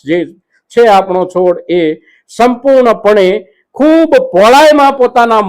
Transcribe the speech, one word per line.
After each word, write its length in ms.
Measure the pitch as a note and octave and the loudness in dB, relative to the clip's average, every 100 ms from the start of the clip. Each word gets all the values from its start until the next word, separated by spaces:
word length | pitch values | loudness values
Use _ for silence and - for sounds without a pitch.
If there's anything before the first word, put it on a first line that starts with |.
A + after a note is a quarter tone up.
| C#3 | -6
જે 100 | F3 D#3+ - _ _ _ | -6 -6 -14 _ _ _
છે 160 | A#3 A#3 | -2 2
આપણો 360 | F#3+ F#3+ F3+ F3+ F#3 | 2 0 -4 -4 -4
છોડ 260 | F3+ F3 - F3 | -2 -4 -6 -4
એ 20 | D#3+ D#3+ _ _ _ | -4 -6 _ _ _
સંપૂર્ણપણે 960 | - B3 A#3+ C#4 C4 A#3+ G#3+ G3+ G#3 F#3 G#3 - _ _ | -2 -2 -2 0 2 0 0 0 0 0 -2 -8 _ _
ખૂબ 460 | - D4+ D#4+ D#4+ B3+ - | -2 0 2 2 0 0
પહોળાઈમાં 680 | F3 G#3+ C4+ D#4 D4+ C#4 C#4 | 0 2 4 4 2 0 0
પોતાના 460 | B3 B3 A#3 A3 | -2 0 0 -2